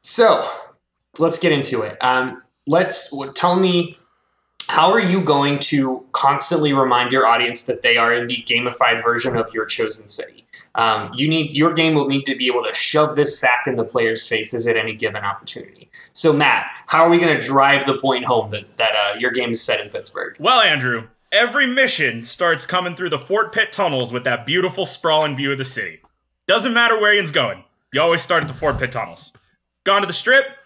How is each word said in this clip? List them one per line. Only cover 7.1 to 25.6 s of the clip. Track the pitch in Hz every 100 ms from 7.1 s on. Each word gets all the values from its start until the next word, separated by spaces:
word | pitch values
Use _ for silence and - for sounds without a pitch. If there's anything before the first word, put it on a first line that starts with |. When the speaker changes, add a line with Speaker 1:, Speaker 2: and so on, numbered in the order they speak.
Speaker 1:
your | 131 117
audience | 117 120 120
that | - 120
they | 120 117
are | 117
in | 120 120
the | 120 -
gamified | 120 123 120 120 117
version | 117 117 123 117
of | 113
your | 113
chosen | 110 - 110 107 104
city? | - - - _ - _
Um, | - 113 107 101
you | 123 151
need, | 160 143
your | 135 160
game | 160 160
will | 151 135
need | 139 139
to | 131
be | 127
able | 120
to | 113
shove | - - 151 151 147
this | 143 -
fact | 127 123 135
in | 117
the |
player's | 113 123 113 113 -
faces | 110 110 120 117
at | 113
any | 110
given | 107 110 104
opportunity. | 101 - - - - _ - - -
So, | - 165
Matt, | 147 143 110 - - -
how | 160
are | 170
we | 170
gonna | 170 143
drive | 131 135 135 139 135
the | 131
point | 135 127 120
home | 117 101
that, | 104 - -
that, | 110
uh, | 104 101 104
your | 123
game | 123 120
is | 113
set | - 110
in | -
Pittsburgh? | - - - - -
Speaker 2:
Well, | 185 254
Andrew, | 202 147 127 117 110 _ _
every | 196 233 277 262
mission | 262 254 - 233 226
starts | - - 175 160 -
coming | 180 180
through | 170 175
the | 147
Fort | - 202 220
Pitt | 226 220
tunnels | - 180 135 113
with | 120
that | 127 117
beautiful | 117 175 180 180
sprawling | 180 - 165 156 151 135
view | 139
of |
the | 135